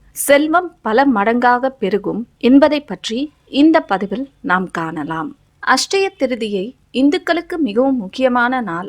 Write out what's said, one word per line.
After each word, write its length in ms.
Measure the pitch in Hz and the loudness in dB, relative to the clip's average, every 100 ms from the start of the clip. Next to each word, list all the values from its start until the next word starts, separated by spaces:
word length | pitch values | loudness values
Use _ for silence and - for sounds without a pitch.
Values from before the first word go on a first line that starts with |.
| _ - - | _ -8 2
செல்வம் 440 | 285 311 339 349 - 214 | 2 4 0 -2 -6 -2
பல 180 | 220 269 214 | 2 2 2
மடங்காக 520 | 202 240 247 247 262 262 | 0 2 2 2 0 -4
பெருகும் 420 | 185 196 170 180 233 _ 240 | -2 -2 -2 -6 -8 _ 4
என்பதை 300 | 269 302 294 190 | 6 6 2 -4
பற்றி 300 | 190 - 233 302 _ _ 262 | -10 -8 -6 -8 _ _ 2
இந்த 220 | 311 320 320 | 4 4 0
பதிவில் 340 | 190 196 202 277 _ 190 | -4 -4 -6 -8 _ -2
நாம் 160 | 180 175 175 | -2 -2 -6
காணலாம். 500 | 160 160 147 160 156 - _ _ - | -6 -6 -8 -6 -8 -12 _ _ -2
அஷ்டய 320 | 262 - 392 381 - | 0 0 -2 -2 -2
திருதியை 460 | 254 247 220 202 220 - _ 240 | -4 -4 -4 -4 -6 -12 _ 0
இந்துக்களுக்கு 560 | 285 349 349 339 339 349 | 2 0 -2 -4 -4 -4
மிகவும் 320 | 247 208 269 254 | -2 0 0 0
முக்கியமான 580 | 190 - 262 247 240 262 202 | -6 -2 0 2 0 -2 -4
நாள் 200 | 170 | -8